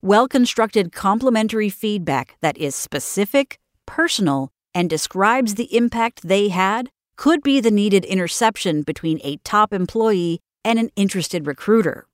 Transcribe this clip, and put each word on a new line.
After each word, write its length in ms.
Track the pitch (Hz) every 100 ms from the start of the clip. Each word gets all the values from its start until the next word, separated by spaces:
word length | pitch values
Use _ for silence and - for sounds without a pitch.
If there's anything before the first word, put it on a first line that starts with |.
Well-constructed 880 | 190 208 262 269 240 - 220 220 175
complimentary 760 | - 196 214 262 226 214 220 214
feedback 680 | - 214 208 160 135 117 _
that 160 | 160 -
is 160 | 143
specific, 840 | - - 147 - 196 202 277 277 - _ _ -
personal, 680 | - 330 - 180 139 135 _ _
and 160 | 180 175
describes 640 | 156 - 185 202 254 233
the 200 | 196 -
impact 540 | 214 240 226 226 - 165
they 200 | 190 202
had 420 | 180 190 220 247 _ _ -
could 260 | 277 330
be 160 | 285 277
the 120 | 226
needed 340 | 208 208 196
interception 760 | - 190 175 - 226 214 190 151
between 360 | 151 143 160 156
a 140 | 139 147
top 340 | - 208 214
employee 680 | 202 180 226 220 196 175 165 _ _
and 160 | 220 226
an 120 | 226
interested 520 | - 196 190 156 175 147
recruiter. 600 | 135 - 226 170 - -